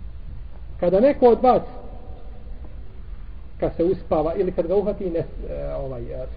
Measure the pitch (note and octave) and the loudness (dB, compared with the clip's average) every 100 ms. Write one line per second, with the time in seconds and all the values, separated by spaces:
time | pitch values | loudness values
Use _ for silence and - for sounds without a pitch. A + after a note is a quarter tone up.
0 | - - - - - - - - F3 F#3+ | -10 -10 -10 -10 -10 -10 -10 -2 4 6
1 | C4 C#4+ B3 A3+ B3+ G#3 - - - - | 6 8 8 8 8 6 2 -8 -10 -10
2 | - - - - - - - - - - | -10 -10 -10 -10 -10 -10 -10 -10 -10 -10
3 | - - - - - - E3+ - E3+ F#3 | -10 -10 -10 -10 -12 -4 -4 0 0 0
4 | - E3 D3+ F3 F#3 F3+ E3 G3 G3+ G3+ | 0 0 2 0 0 0 2 2 2 0
5 | F#3+ E3 D3+ - D3+ C#3+ C#3+ C#3+ C3+ B2 | -2 -2 -4 -6 -8 -6 -6 -4 -6 -6
6 | B2 C3 B2+ | -8 -8 -6